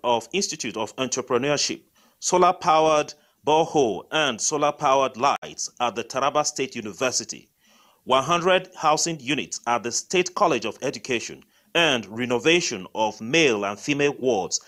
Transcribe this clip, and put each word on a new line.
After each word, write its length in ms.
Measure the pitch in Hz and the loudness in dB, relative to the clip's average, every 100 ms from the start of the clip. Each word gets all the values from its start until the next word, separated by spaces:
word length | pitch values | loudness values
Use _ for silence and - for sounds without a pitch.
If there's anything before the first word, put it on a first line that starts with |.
of 260 | - 117 - | 0 0 0
Institute 460 | 180 196 151 117 104 | -4 -4 -6 -8 -6
of 180 | 110 - | -8 -6
Entrepreneurship, 840 | 131 - 123 123 139 143 - - _ _ _ _ | -4 -4 -2 0 0 0 -2 -6 _ _ _ _
solar-powered 960 | - 180 180 180 175 160 156 151 147 - _ _ - | -2 4 4 4 2 4 4 4 0 -8 _ _ 2
borehole 560 | 156 160 156 123 87 - | 2 4 2 2 0 -4
and 280 | 156 147 110 | -2 -2 -2
solar-powered 760 | - 151 147 147 147 135 135 107 | -2 0 0 0 2 4 2 2
lights 540 | 135 120 78 76 - - | 0 0 -4 -10 -12 -4
at 160 | - 107 | -4 -4
the 80 | |
Taraba 420 | 117 131 139 147 147 | -6 -2 0 0 -2
State 300 | - 135 120 | -4 -6 -6
University, 760 | 107 90 127 - 113 64 - _ _ _ _ _ | -10 -4 -2 -2 -6 -10 -20 _ _ _ _ _
one 200 | - 127 | 0 2
hundred 460 | 165 175 170 185 185 - | 2 2 4 2 0 -2
housing 420 | 160 151 170 160 | 2 2 0 -4
units 400 | 120 143 85 - - | -4 -4 -4 -8 -2
at 160 | 117 | -2
the 100 | 107 | -2
State 440 | 113 - 185 180 - | -6 -2 -2 -2 0
College 300 | 185 131 107 | 2 2 -2
of 120 | - | -6
Education, 600 | 131 120 - 123 - 69 - _ _ | -8 -8 -4 -4 -4 -12 -20 _ _
and 320 | 165 165 127 92 | 0 2 2 -2
renovation 800 | 110 123 123 131 175 170 107 92 | -6 -2 0 4 2 2 -6 -8
of 260 | - 110 - | -2 -2 -2
male 460 | 113 160 151 107 101 | -2 2 4 2 -2
and 140 | 101 | -4
female 340 | - 143 147 139 | -4 0 0 0
wards 420 | 127 110 85 - | 0 0 -2 -6